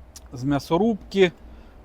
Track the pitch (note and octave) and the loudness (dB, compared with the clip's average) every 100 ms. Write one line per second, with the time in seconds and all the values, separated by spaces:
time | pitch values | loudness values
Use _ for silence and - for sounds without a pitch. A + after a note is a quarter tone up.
0 | - - - C3 C3 C#3+ - E3 A3+ G#3 | -20 -20 -18 -8 -4 -4 0 0 0 -2
1 | - G3 F3+ - - - - - | -4 2 2 0 -18 -20 -20 -20